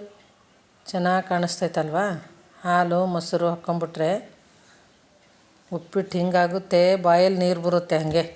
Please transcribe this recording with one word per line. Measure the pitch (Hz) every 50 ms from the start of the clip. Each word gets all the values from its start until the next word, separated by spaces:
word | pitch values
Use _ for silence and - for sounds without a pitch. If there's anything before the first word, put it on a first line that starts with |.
| 208 - - - _ _ _ _ _ _ _ _ _ _ _ _ _
ಚೆನ್ನಾಗಿ | - - 185 175 180 185 185 185 185
ಕಾಣಿಸ್ತೈತಲ್ವಾ? | 185 175 175 170 - - 185 165 170 165 156 156 151 175 202 208 180 151 - - - - _ _ _ - -
ಹಾಲು | 180 175 180 180 175 170 175 185
ಮೊಸರು | 185 180 170 170 - - 170 170 170
ಹಾಕ್ಕೊಂಬಿಟ್ರೆ | 170 170 - - 170 170 165 160 165 - 160 160 190 220 - - - _ _ _ _ _ _ - - _ _ _ _ _ _ _ _ _ _ _ _ _ _ _ _ _ _ - 180
ಉಪ್ಪಿಟ್ಟು | 165 170 - - 202 185 196 - 180
ಹಿಂಗಾಗುತ್ತೆ, | 175 185 180 180 175 170 175 190 185 - 190 175 175 180 190
ಬಾಯಲ್ಲಿ | 190 175 175 170 175 180 190 190 180
ನೀರು | 180 180 180 175
ಬರುತ್ತೆ | 170 180 175 175 170 - 160 156
ಹಂಗೆ | 156 156 156 170 165 165 -